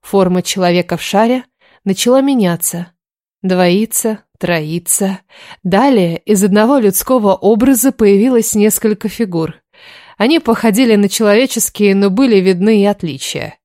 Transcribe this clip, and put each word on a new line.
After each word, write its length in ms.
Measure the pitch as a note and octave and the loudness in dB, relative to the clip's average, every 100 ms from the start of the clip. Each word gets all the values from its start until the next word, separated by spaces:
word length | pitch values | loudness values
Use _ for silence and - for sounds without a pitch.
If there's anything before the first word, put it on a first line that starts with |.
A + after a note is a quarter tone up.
Форма 400 | - G3+ F3+ F3+ | -2 0 0 0
человека 540 | F3 F#3+ F3+ F3 F3 E3+ | -4 -2 0 0 -2 -8
в 60 | |
шаре 420 | - G3 A3+ B3+ - _ _ _ | -2 0 0 0 -6 _ _ _
начала 360 | G3 F#3+ A#3+ C4+ | -6 -2 2 2
меняться, 720 | C#4 C4 F#3 E3+ - E3+ F3 _ _ _ _ _ | 2 0 0 -2 -6 -8 -14 _ _ _ _ _
двоиться, 760 | F#3 F3+ F3+ F#3 A3+ - A3 G#3+ _ _ | -2 2 2 2 -2 -4 -4 -6 _ _
троиться. 800 | E3+ E3+ D3+ E3+ E3+ - G3 F#3+ _ - - - | -4 -4 -4 -8 -4 -2 -2 -6 _ -20 -20 -10
Далее 560 | F3+ G3 C#4 A#3 F3 E3 | -2 2 2 2 0 -2
из 240 | - G3+ | 0 0
одного 360 | G3+ G#3 A3 C#4+ | 2 2 2 2
людского 560 | G#3 F#3+ - B3+ G#3 | 0 -2 -2 0 0
образа 580 | F#3 G3+ A3 C4 B3+ C4+ | 0 0 2 2 2 0
появилось 640 | - G#3+ G3 B3 A#3+ A3 | 2 2 4 2 0 0
несколько 540 | G#3+ G#3+ - A3 G#3 G#3+ | 0 0 0 -2 -2 -6
фигур. 480 | - A3 E3+ D#3 - _ _ - - - - | -6 -6 -4 -6 -10 _ _ -20 -20 -20 -4
Они 220 | A3+ D#4+ | 0 0
походили 580 | - A3 A#3 G3+ B3 G#3 | 0 0 0 2 2 2
на 120 | G3+ | 0
человеческие, 880 | - G#3+ G#3 C4 A#3 - - G3+ | 0 2 2 0 -4 -6 0 0
но 160 | G3 G3+ | 2 0
были 260 | F#3+ C4+ G3+ | 2 2 2
видны 460 | F#3 F3+ G#3 G#3+ | 2 0 2 2
и 40 | G3+ | 0
отличия. 720 | G3+ E3 C3 - - - - | -2 -8 -8 -10 -10 -10 -14